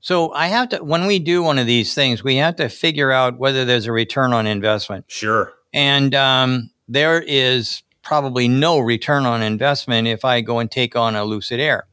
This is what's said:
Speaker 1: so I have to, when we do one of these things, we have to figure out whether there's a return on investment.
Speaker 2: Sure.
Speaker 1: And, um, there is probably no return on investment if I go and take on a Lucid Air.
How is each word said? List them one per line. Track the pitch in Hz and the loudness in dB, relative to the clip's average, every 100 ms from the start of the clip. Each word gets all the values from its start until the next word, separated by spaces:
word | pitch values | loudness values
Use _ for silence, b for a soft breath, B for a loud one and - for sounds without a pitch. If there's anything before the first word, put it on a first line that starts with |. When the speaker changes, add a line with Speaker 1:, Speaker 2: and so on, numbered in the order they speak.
Speaker 1:
so | - 180 160 | -2 0 0
I | 143 165 | -2 0
have | 220 247 | 0 -2
to, | 202 | -4
when | 151 165 190 | -2 0 2
we | 202 | 0
do | 160 175 | 2 0
one | 165 139 | 2 2
of | 120 | 2
these | 120 107 | 2 0
things, | - 135 113 | 0 0 0
we | 135 131 | 0 0
have | 156 170 | 0 0
to | 135 | -6
figure | - 165 147 139 | -2 -2 0 2
out | 131 127 123 | 2 2 0
whether | 135 131 | -2 0
there's | 127 123 107 | 2 0 0
a | |
return | 113 113 - 131 | -2 -2 0 2
on | 120 107 | 2 0
investment. | 104 107 107 - 98 - | 0 0 -2 -4 -10 -12
Speaker 2:
Sure. | - 107 110 95 - _ | -8 -2 0 -2 -8 _
Speaker 1:
And, | 131 139 139 139 | -2 2 2 2
um, | 139 135 131 127 127 113 _ - | 2 2 2 2 0 -4 _ -4
there | 131 156 165 156 | 0 2 2 0
is | 139 127 127 110 - - _ | 0 2 0 -2 -8 -14 _
probably | - 151 139 127 120 | -4 -2 -2 0 2
no | 127 156 160 | 2 2 2
return | 117 117 - 143 | 0 -2 0 0
on | 131 117 | 2 0
investment | 110 107 135 139 - 117 113 | -2 0 0 0 0 0 0
if | 110 | 0
I | 131 123 | 0 0
go | 113 117 | 0 -2
and | 113 | -2
take | - 120 120 | -2 -2 0
on | 113 107 | 0 -2
a | |
Lucid | 104 107 - 123 | -4 -4 -4 -2
Air. | 147 117 - | 0 -2 -4